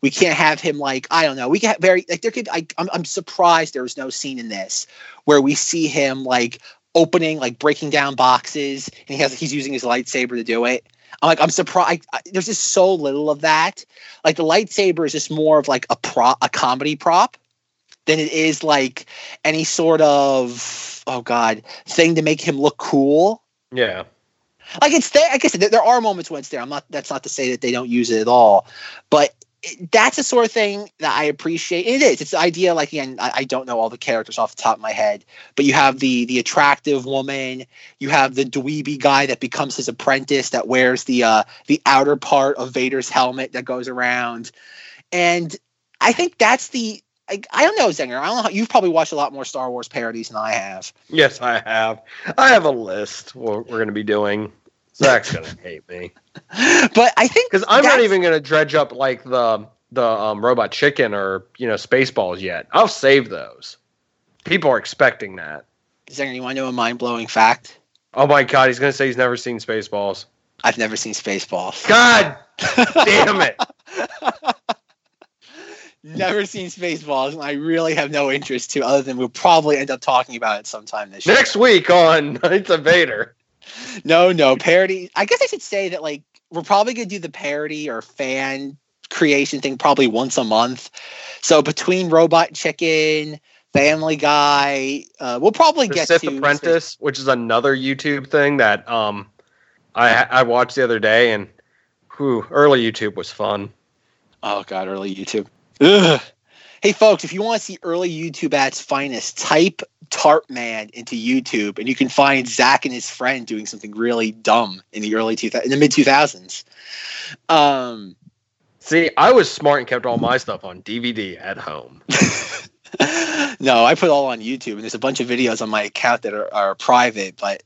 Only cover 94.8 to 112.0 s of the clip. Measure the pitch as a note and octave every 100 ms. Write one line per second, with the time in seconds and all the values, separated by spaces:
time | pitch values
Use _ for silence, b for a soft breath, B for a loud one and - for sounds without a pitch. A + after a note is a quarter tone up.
94.8 | C3+ C#3+ - - B2+ B2 G3+ G#3+ D#4+ D#4
95.8 | A#3 E3 D3+ E3 D3+ C3+ C#3+ C#3+ E3+ E3
96.8 | - - C#3 C3 C3+ B2 A#2 A#2 C#3 C3+
97.8 | C3 C3+ D3+ C#3+ C3 D3+ C#3+ C#3 A2 G2+
98.8 | A#2 A#2 G#2+ G2+ G2 _ _ _ _ _
99.8 | _ - A#2+ A#2 A#2+ B2+ A#2+ B2 B2 C#3
100.8 | A#2+ A2+ G#2+ A2+ A#2+ G#2 F#2+ _ _ _
101.8 | _ _ _ - C#3 A#2 F#2+ C#3+ D3 C3
102.8 | A2+ G#2+ G#2+ F#2 - - G#2 G2+ G2+ _
103.8 | _ _ _ _ _ - G2+ G2+ F#2+ F#2+
104.8 | F#2+ G2 G2+ F#2+ F#2+ G#2+ - _ _ -
105.8 | D#3 G3+ E3+ C#3 - _ _ b b b
106.8 | G#3 - A3 F#3+ C#3+ F3+ A3 A3 - F3+
107.8 | E3+ E3+ F3+ D#3 E3 - D3+ C#3+ C3+ -
108.8 | - C#3 C#3 A#2 - - - D#3 F#3 -
109.8 | - _ D#3 - D#3 D#3 - B2 A#2 A2
110.8 | G#2+ A#2+ A#2 A#2 A#2 C3 B2 A2+ G#2 G2
111.8 | A#2+ B2+